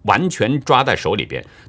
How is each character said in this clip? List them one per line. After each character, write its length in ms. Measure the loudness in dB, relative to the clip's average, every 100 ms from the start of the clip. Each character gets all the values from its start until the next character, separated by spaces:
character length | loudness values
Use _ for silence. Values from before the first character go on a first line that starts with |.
完 260 | 0 2 0
全 320 | -2 -2 -2
抓 240 | 2 2
在 100 | 2
手 200 | 0 -2
里 100 | -4
边， 180 | -4 -8 -12 -20